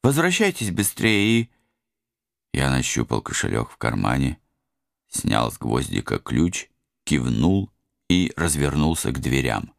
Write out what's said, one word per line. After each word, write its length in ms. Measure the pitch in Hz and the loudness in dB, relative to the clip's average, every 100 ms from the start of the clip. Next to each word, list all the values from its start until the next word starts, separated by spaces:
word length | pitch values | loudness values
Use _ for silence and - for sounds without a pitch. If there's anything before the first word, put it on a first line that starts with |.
Возвращайтесь 680 | 123 139 175 175 208 180 110 | 2 2 2 2 0 0 -4
быстрее 680 | 85 101 - 113 107 104 117 | -2 -2 0 2 4 4 2
и". 80 | 117 _ _ _ _ _ _ _ _ _ _ | 0 _ _ _ _ _ _ _ _ _ _
Я 180 | - 69 | -2 2
нащупал 520 | 65 64 - 58 57 | 2 0 -2 -2 -4
кошелёк 480 | - - - 50 58 | -4 -4 -2 -2 -4
в 60 | - | -4
кармане, 640 | 57 52 50 64 67 - _ _ _ _ _ _ _ | -4 -2 0 0 0 -4 _ _ _ _ _ _ _
снял 420 | - - 52 58 | -6 -2 0 -2
с 80 | - | -4
гвоздика 600 | 60 60 - 50 - 50 | -2 -2 0 -4 -4 -6
ключ, 500 | - 60 87 92 - _ _ _ | -2 0 0 0 -12 _ _ _
кивнул 680 | - 73 62 57 78 98 95 _ _ _ _ | -2 0 0 2 2 2 -2 _ _ _ _
и 240 | 90 90 - | 2 2 0
развернулся 760 | 82 78 71 71 76 82 - | -2 0 0 2 0 0 -2
к 80 | 65 | -4
дверям. 520 | 64 67 64 52 - | -2 0 0 -4 -6